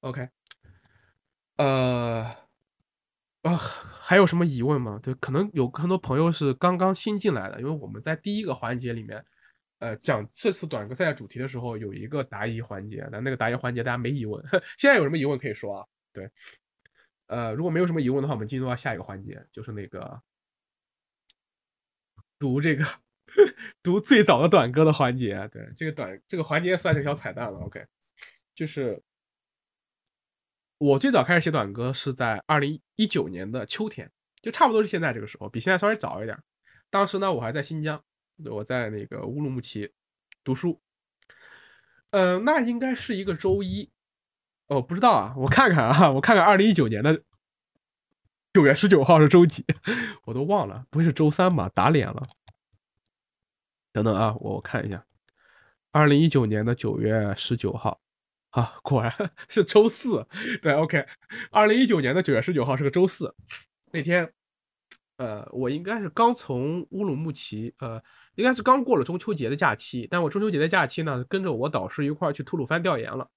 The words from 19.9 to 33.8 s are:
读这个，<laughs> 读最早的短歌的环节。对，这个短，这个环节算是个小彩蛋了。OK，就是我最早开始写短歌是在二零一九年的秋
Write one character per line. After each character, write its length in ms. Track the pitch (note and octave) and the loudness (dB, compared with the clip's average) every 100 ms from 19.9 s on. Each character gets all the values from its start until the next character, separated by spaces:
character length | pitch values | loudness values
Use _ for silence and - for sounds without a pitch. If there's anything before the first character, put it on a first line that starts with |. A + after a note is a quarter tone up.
| F#2+ - - _ _ _ _ _ _ _ _ _ _ _ - _ _ _ _ _ _ _ _ _ _ | -12 -14 -16 _ _ _ _ _ _ _ _ _ _ _ -20 _ _ _ _ _ _ _ _ _ _
读 240 | C#3+ B2+ | -2 0
这 140 | D#3 C#3 | 0 0
个， 100 | D3+ - _ _ _ | -2 -6 _ _ _
<laughs> 480 | - G4+ - - - | 4 4 4 -20 -8
读 180 | - F#3+ | -2 0
最 240 | G#3 B3 | 4 6
早 160 | G#3 C3 | 6 6
的 80 | D#3+ | 6
短 240 | F3+ B2 | 4 4
歌 140 | B2+ D#3 | 4 4
的 80 | |
环 240 | D3+ C3 B2+ | 4 0 0
节。 300 | A#2 G2 G#2 | -4 -6 -10
对， 160 | A2 A2+ B2 | -14 -18 -10
这 80 | |
个 80 | D#3+ | -10
短， 300 | D3+ G#2 F#2+ _ | -8 -10 -12 _
这 100 | F3+ | -8
个 60 | |
环 180 | D3+ D3+ | -2 -2
节 160 | F3 F3+ | 0 -2
算 160 | F#3 | 2
是 80 | D3+ | 0
个 80 | C#3+ | 0
小 60 | C#3+ | -4
彩 180 | - | -6
蛋 180 | F#2 A#2 | -8 -10
了。 60 | F#2+ | -10
OK， 260 | - - - _ _ _ - _ _ | -14 -14 -20 _ _ _ -20 _ _
就 140 | - D#3 | -10 -10
是 340 | D3+ C3 F#2+ _ _ _ _ _ _ _ _ _ _ _ _ _ _ _ _ _ _ | -6 -6 -6 _ _ _ _ _ _ _ _ _ _ _ _ _ _ _ _ _ _
我 220 | D3 C3+ | 2 4
最 100 | C4 | 4
早 140 | B3+ | 2
开 100 | C#3 F3 | 2 2
始 60 | |
写 80 | E3 | 2
短 220 | D#3 G2+ | -2 -4
歌 220 | G2+ A#2+ | -4 -6
是 200 | C3+ - | -4 -6
在 300 | B2+ A#2+ G#2 - | -4 -4 -4 0
二 120 | D3+ | 0
零 220 | C#3+ D3+ _ - | 0 -6 _ -4
一 100 | A3 | -2
九 220 | - D#2+ | -2 -4
年 200 | F2+ F#2+ | -8 -8
的 160 | B2 G#2+ | -8 -8
秋 220 | - | -8